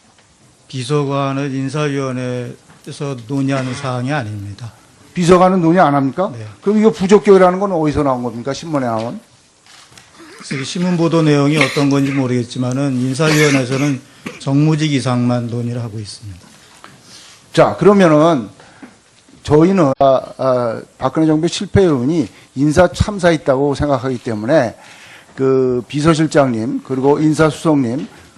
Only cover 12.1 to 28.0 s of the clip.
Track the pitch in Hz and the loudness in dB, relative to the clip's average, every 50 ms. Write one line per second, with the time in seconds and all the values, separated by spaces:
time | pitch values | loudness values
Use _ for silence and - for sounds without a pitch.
12.1 | 139 139 131 123 127 123 117 - - 123 127 123 127 135 143 143 127 123 123 131 | -2 -2 -2 -2 -2 -4 -4 -4 -6 -6 -4 -4 -4 -4 -4 -4 -2 -2 -4 -4
13.1 | 131 127 160 156 156 151 151 147 139 135 127 120 135 131 143 147 135 123 - - | -2 -2 0 2 2 2 2 2 2 0 0 -2 -2 -2 -2 -2 -2 -4 -8 -14
14.1 | - - - - - - - 139 139 143 151 156 160 151 156 156 143 131 110 131 | -20 -20 -18 -16 -16 -10 -6 -2 0 2 2 2 2 0 0 -2 -2 -2 -2 -2
15.1 | 123 123 120 123 123 123 120 117 110 120 117 120 120 123 117 117 101 113 104 101 | -2 0 0 0 -2 -2 -4 -4 -6 -6 -6 -6 -6 -8 -8 -8 -10 -12 -12 -14
16.1 | - - - 101 92 87 - - - - - - - - - - - - - - | -16 -18 -18 -18 -18 -20 -20 -20 -20 -20 -20 -20 -20 -20 -20 -20 -20 -20 -20 -20
17.1 | - - - - - - _ _ - 165 151 113 107 - 165 190 208 196 185 165 | -20 -20 -20 -20 -20 -20 _ _ 0 2 2 2 2 2 4 4 6 6 6 6
18.1 | 151 147 151 170 165 131 107 101 - - - - - _ - - - _ _ _ | 6 4 4 4 2 0 -4 -8 -12 -20 -20 -20 -20 _ -20 -20 -20 _ _ _
19.1 | _ _ _ _ - - - - 147 151 165 185 196 190 160 135 135 - 143 135 | _ _ _ _ -20 -12 -2 2 4 4 6 4 4 2 2 2 2 2 2 4
20.1 | 131 123 - - - - 127 131 127 123 123 117 110 - - - _ - 127 131 | 2 2 0 -4 -8 -4 -2 0 0 0 0 -2 -4 -6 -10 -14 _ -6 -6 -4
21.1 | - 160 160 156 156 156 160 175 - - 208 180 - 202 196 175 147 127 120 135 | 0 0 0 2 2 0 0 -2 -4 -6 -6 0 2 2 4 4 2 0 0 0
22.1 | 170 165 127 - - - - _ - 127 143 151 143 175 180 175 180 - - - | 0 -2 -2 -4 -6 -16 -20 _ -6 -2 0 2 4 4 2 2 2 0 -4 -4
23.1 | 208 196 165 175 170 147 - 151 131 131 143 147 139 123 143 147 139 123 113 135 | -2 -2 0 0 0 0 0 0 0 0 0 0 -2 -2 -2 -2 -2 -2 -2 -4
24.1 | 131 117 - 127 110 104 104 123 156 160 123 107 - - - - - - - - | -6 -6 -6 -6 -6 -4 -2 0 2 2 0 0 -4 -10 -18 -20 -20 -20 -20 -20
25.1 | - - - _ - - 131 135 131 131 131 127 123 123 117 - - 143 147 165 | -20 -20 -20 _ -8 -4 0 0 2 2 0 0 -2 -4 -6 -6 -6 -2 0 2
26.1 | 165 147 160 151 - 156 139 131 120 110 110 127 - 269 - - 135 131 131 143 | 2 2 0 2 2 2 2 2 0 -2 -4 -6 -6 -8 -8 -6 -4 0 2 2
27.1 | 147 156 156 156 151 151 160 156 147 - - 170 151 143 131 113 117 147 | 2 2 2 2 2 2 2 0 0 0 -2 0 0 2 0 -2 -2 -6